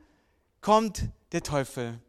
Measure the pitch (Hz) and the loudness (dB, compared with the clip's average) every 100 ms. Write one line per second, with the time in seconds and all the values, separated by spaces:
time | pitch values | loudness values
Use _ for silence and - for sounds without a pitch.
0 | _ _ _ _ _ _ - 214 220 - | _ _ _ _ _ _ 4 4 4 -4
1 | - - - 170 - 143 127 - 120 117 | -6 -8 -6 -6 -2 -2 -2 -4 -6 -8